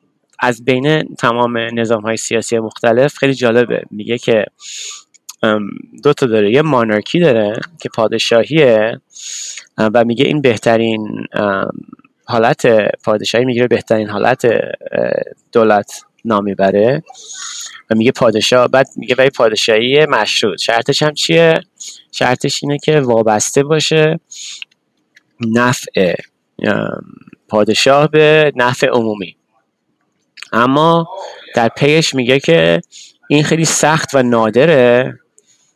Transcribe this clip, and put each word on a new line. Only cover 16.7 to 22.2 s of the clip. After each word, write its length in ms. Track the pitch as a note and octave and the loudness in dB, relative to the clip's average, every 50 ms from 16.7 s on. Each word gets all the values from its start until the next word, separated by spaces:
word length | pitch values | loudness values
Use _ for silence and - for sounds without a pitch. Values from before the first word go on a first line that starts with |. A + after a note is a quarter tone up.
| G2+ G2+ G#2+ B2 C#3 D#3+ - - - - - - - - - - - - - - - - - - | 2 2 2 2 0 -2 -6 -12 -18 -20 -20 -20 -18 -16 -16 -16 -14 -16 -16 -18 -20 -12 -6 -4
و 40 | A2 | -2
میگه 180 | A2 A2 C3 | 0 2 0
پادشاه، 560 | - - C3 A2+ G#2+ G#2+ G2 - B2+ B2+ B2 - | 2 2 2 2 2 0 0 2 2 2 2 2
بعد 200 | - C3 C#3 - - | 2 0 0 -2 -4
میگه 180 | - A#2+ A#2 B2 B2+ | -10 -6 -4 0 0
ولی 120 | C3 C3 | 0 0
پادشاهی 760 | - - A#2+ A2 G#2+ G2+ - - A2 A2 A#2+ B2+ C#3 D3 D#3 | 2 0 0 0 0 0 0 0 0 2 2 2 2 2 2
مشروط. 540 | D3 C3+ A2 G#2 - - - A#2+ G2+ E2+ - | 2 2 0 0 0 -2 -2 -2 -2 -2 -4
شرطش 420 | - - A#2 A#2 A#2 - C#3 - | -2 -2 -2 -2 0 -2 -2 0
هم 120 | D3+ D3+ D3 | -2 -2 -2
چیه؟ 460 | - - - E3 E3 E3 D#3+ D#3+ - - _ _ - - - - - _ _ | -4 -2 0 2 2 4 4 2 0 -4 _ _ -20 -20 -20 -20 -20 _ _
شرطش 500 | - - | -6 -2